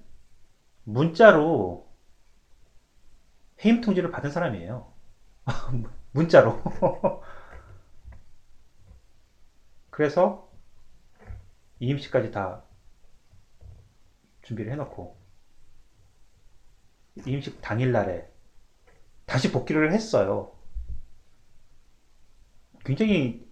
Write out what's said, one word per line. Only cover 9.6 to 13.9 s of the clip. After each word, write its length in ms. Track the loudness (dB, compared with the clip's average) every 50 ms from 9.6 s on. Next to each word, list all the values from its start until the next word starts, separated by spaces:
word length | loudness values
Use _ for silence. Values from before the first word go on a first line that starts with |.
| _ -20 -20 -20 -20 _
그래서 600 | -4 -2 -2 0 2 2 2 2 0 -4 -12 -20 -20 -20 -20 -20 -20 -20 -20 -20 -20 -20 -20 -20 -20 -20 -20 -18 -18 -18 -18 -20 -20 -20 _ _ -12 -6
이임식까지 520 | -4 -4 -4 -4 -6 -2 -2 -2 -2 -2
다 320 | -4 -6 -6 -8 -8 -12 -18 -20 -20 -20 _ -20 -20 _ -20 -20 -20 -20 _ _ -20 -20 -20 _ -20 -20 -20 -20 -20 -20 -20 -20